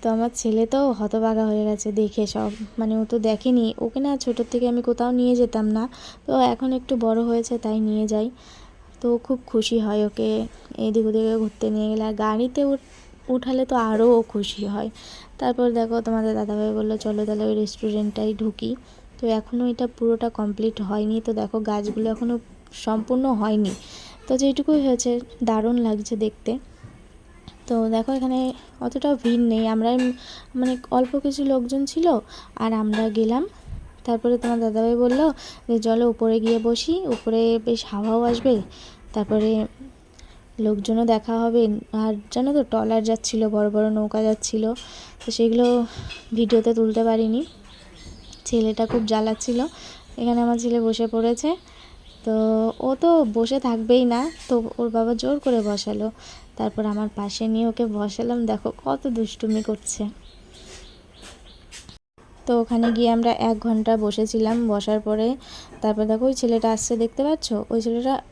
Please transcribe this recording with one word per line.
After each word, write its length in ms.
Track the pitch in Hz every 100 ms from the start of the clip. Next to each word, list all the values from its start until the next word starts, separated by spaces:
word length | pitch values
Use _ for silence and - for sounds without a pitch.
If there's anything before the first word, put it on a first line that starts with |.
তো 80 | -
আমার 200 | 220 233 233
ছেলে 300 | 226 220 226
তো 260 | 269 277
হতবাগা 540 | 214 208 220 220 220 220
হয়ে 200 | 214 214
গেছে 260 | 208 214
দেখে 360 | 208 214 208 208
সব, 240 | 214 214 214 214 -
মানে 200 | 220 220
ও 80 | 220
তো 140 | 233
দেখেনি, 540 | 220 214 - 247 226 -
ওকে 220 | 233 262
না 180 | 277 277
ছোটোর 280 | - 240 233
থেকে 160 | 240 240
আমি 140 | 240
কোথাও 300 | 240 240 240
নিয়ে 240 | 247 247 247
যেতাম 300 | 240 226 214
না, 240 | 220 240 - - - -
তো 120 | 262
এখন 360 | 254 233 262
একটু 220 | 262 254 262
বড় 280 | 226 220
হয়েছে 340 | 233 233 233 240
তাই 220 | 226 220
নিয়ে 280 | 214 214 214
যাই। 240 | 214 226 247 - - - - - -
তো 180 | 240 240
খুব 160 | 233 262 -
খুশি 340 | 226 214 233
হয় 260 | 214 208 208
ওকে 400 | 208 220 220 226 - - -
এদিক 280 | 220 214 220
ওদিকে 320 | 220 220 226
ঘুরতে 320 | 220 - 220
নিয়ে 200 | 214 214
গেলে, 140 | 220
আর 100 | 220
গাড়িতে 520 | 214 214 220 247 254 277
উঠ-, 220 | 277 - - - - -
উঠালে 360 | 254 254 262 262
তো 100 | 254
আরও 320 | 226 214 233 240
ও 40 |
খুশি 440 | 226 208 202 - 202
হয়। 240 | 202 220 - - - - -
তারপর 340 | 254 240 247
দেখো 300 | 233 226 233
তোমাদের 320 | 226 226 220 220
দাদাভাই 380 | 214 214 214
বললো, 240 | 214 214 220
"চলো 280 | 220 208 214
তাহলে 180 | 214
ওই 120 | 220 214
রেস্টুরেন্টটাই 800 | 208 - 220 208 208 208 214
ঢুকি।" 420 | 214 220 208 220 247 - - - -
তো 80 | 240
এখনও 400 | 220 214 240 247
এটা 200 | 233 247
পুরোটা 420 | 240 233 226 233
কমপ্লিট 520 | 226 208 196 220 220
হয়নি। 400 | 196 208 214 220
তো 120 | 220
দেখো 260 | 220 208 226
গাছগুলো 500 | 220 208 208 220 220
এখনও 300 | 220 233 240 - - -
সম্পূর্ণ 540 | - - 220 220 254 269
হয়নি, 460 | 233 214 214 202 190 - - - - -
তো 100 | 262
যেটুকুই 500 | 277 269 285 302 269
হয়েছে 320 | 247 247 240 247 -
দারুণ 340 | 226 220 220 240
লাগছে 380 | 233 214 208 226
দেখতে। 440 | 214 - - 247 - - - - - - - - - - -
তো 220 | 233 226
দেখো 220 | 226 226
এখানে 420 | 269 254 254 262 254 - -
অতটাও 340 | 247 269 285 277
ভিড় 140 | 240 240
নেই, 300 | 240 220 220
আমরাই 300 | 220 226 247 254 247 - - - 262
মানে 220 | 254 254 -
অল্প 280 | 247 254 285
কিছু 240 | 285 277
লোকজন 420 | 269 269 240 269 277
ছিল 220 | - 339 247 - - - -
আর 180 | 226
আমরা 360 | 220 214 214 220
গেলাম। 380 | 214 220 240 370 - - - - - -
তারপরে 320 | 226 240 240
তোমার 220 | 240 233
দাদাভাই 360 | 226 214 226 240
বলল 360 | 247 254 311 277 - - -
যে, 120 | 233
"চলো 300 | 226 226 240
উপরে 300 | 226 226 226
গিয়ে 200 | 220 233
বসি, 480 | 220 233 - 339 359
উপরে 520 | 233 - 226 233 226 220
বেশ 200 | 226 -
হাওয়াও 360 | 202 214 226
আসবে, 380 | 240 233 247 233 185 - - - -
তারপরে 520 | - 208 214 214 220 214 - 269 - - - - - - -
লোকজনও 460 | 214 208 202 220 233
দেখা 340 | 220 214 226
হবে।" 280 | 233 233 220 208 -
আর 200 | 220 220 214 208
জানো 220 | - 262
তো 100 | 294
ট্রলার 400 | 254 226 220 226
যাচ্ছিল, 460 | 220 226 - 220 220
বড় 200 | 208 208
বড় 200 | 208 214
নৌকা 340 | 214 214 220
যাচ্ছিল, 500 | 220 214 - 220 220 247 - - - - -
তো 60 |
সেগুলো 540 | 220 233 226 240 247 240 - - - -
ভিডিওতে 400 | 226 226 233 220
তুলতে 300 | 226 226 220
পারিনি, 420 | 226 220 226 226 320 - - - - - - - - - -
ছেলেটা 400 | 233 220 214 226
খুব 160 | 240 214
জ্বালাচ্ছিল। 540 | 220 220 220 - 240 294 - - - - -
এখানে 240 | 240 240
আমার 160 | 240 240
ছেলে 240 | 233 233
বসে 260 | 226 226 226
পড়েছে, 480 | 226 226 233 294 359 - - - - - -
তো 120 | - 220 220 220 220 -
ও 160 | 254 262
তো 300 | 339 330 262
বসে 260 | 214 226 269
থাকবেই 460 | 254 233 220 247 247
না, 260 | 240 294 - -
তো 140 | 247 226 -
ওর 120 | 240
বাবা 240 | 226 226
জোর 260 | 233 254 285
করে 220 | 285 240
বসালো। 500 | 208 208 - 208 214 - - - - -
তারপর 280 | 220 208 214
আমার 240 | 208 214 202
পাশে 320 | 202 - 220
নিয়ে 200 | 220 233
ওকে 180 | 220 233
বসালাম, 600 | 208 208 196 233 240 226
দেখো 260 | 214 - - -
কত 220 | 269 285
দুষ্টুমি 540 | 233 214 - 220 220
করছে। 460 | 214 214 - - 208 - - - - - - - - - - - - - - - - - - - _ _ - - -
তো 160 | 240
ওখানে 300 | 226 233 233
গিয়ে 180 | 226 233
আমরা 220 | 233 233
এক 280 | - 226 220
ঘন্টা 380 | 233 220 220 226
বসেছিলাম, 720 | 214 202 214 226 220 233 233
বসার 320 | 202 202 214
পরে 360 | 214 214 220 262 - - - -
তারপর 240 | 214 214 214
দেখো 200 | 220 254
ওই 80 |
ছেলেটা 380 | 262 240 233 226
আসছে 260 | 220 - 240
দেখতে 260 | 226 -
পাচ্ছ, 300 | 277 311 - 220 214
ওই 120 | 226
ছেলেটা 400 | 226 233 247 269 -